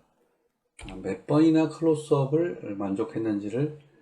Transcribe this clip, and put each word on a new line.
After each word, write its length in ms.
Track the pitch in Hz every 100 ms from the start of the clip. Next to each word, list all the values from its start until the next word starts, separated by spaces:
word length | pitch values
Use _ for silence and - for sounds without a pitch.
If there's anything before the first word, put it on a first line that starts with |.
| _ _ _ _ _ _ _ - 104
아, 60 | 92
몇 300 | 95 - -
번이나 440 | 147 160 160 156
클로즈업을 1040 | - 160 151 - 147 135 156 175 180 104 101
만족했는지를 1040 | 98 98 113 110 113 101 104 117 151 - _ _